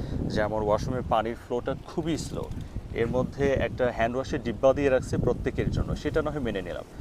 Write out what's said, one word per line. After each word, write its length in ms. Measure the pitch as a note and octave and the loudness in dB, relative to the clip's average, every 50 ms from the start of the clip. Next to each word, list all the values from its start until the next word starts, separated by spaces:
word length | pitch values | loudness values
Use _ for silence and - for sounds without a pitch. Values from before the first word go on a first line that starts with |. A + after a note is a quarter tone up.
| - - - - - - | -4 -2 -2 -2 -2 0
যে 140 | - G#2+ | 0 0
আমার 220 | G#2+ G#2 G#2+ A2 G#2+ | 0 2 0 0 2
ওয়াশরুমের 380 | G#2 G#2 G#2+ - - B2+ B2+ A2+ - | 2 2 2 2 0 -2 -2 0 2
পানির 260 | A#2+ A2 G#2+ A2+ A#2 | 2 2 2 2 -2
ফ্লোটা 400 | - - - B2 A#2+ - C3+ C3+ C#3 - - | -6 -6 -4 -4 -4 -2 -2 -4 -4 -6 -8
খুবই 300 | - F3+ D#3 E3 D#3 B2+ | -6 -4 -2 0 0 -2
স্লো। 260 | - - - - - - - - - - - - - - - | -2 -4 -6 -6 -6 -6 -6 -8 -8 -8 -8 -10 -8 -6 -2
এর 140 | G#2+ A#2 A#2 | -2 0 0
মধ্যে 460 | A#2+ B2+ B2+ - - C3+ C#3 C#3 C3+ | 2 0 0 0 0 0 2 2 2
একটা 380 | - - A2 - - B2+ B2 | 2 2 0 0 0 0 0
হ্যান্ড 240 | G#2+ A2 A2+ A#2 A#2+ | 2 2 0 0 2
ওয়াশের 280 | C3 C3 - - C#3+ A2 | 0 -2 -2 -2 -2 -2
ডিব্বা 300 | A#2 A2 - - C3+ C3 | -2 -2 4 6 6 6
দিয়ে 160 | C#3+ C#3+ C3+ | 6 6 4
রাখছে 280 | C3 B2+ - - - C#3+ | 4 4 2 0 0 0
প্রত্যেকের 540 | - B2 B2 - - C3 - - A2 - | 2 2 2 0 0 -2 0 0 0 0
জন্য, 240 | - - - - - | 2 0 0 0 -2
সেটা 260 | - - D3 C3 D#3 | -2 -2 -2 0 0
না 100 | D3 D3+ | 0 0
হয় 80 | D3 D3+ | -2 -2
মেনে 220 | B2+ A2+ G#2 F#2+ | -2 -2 -2 -2
নিলাম, 220 | F2+ F2 D#2 C2 - - - - | -2 -4 -6 -8 -8 -10 -10 -8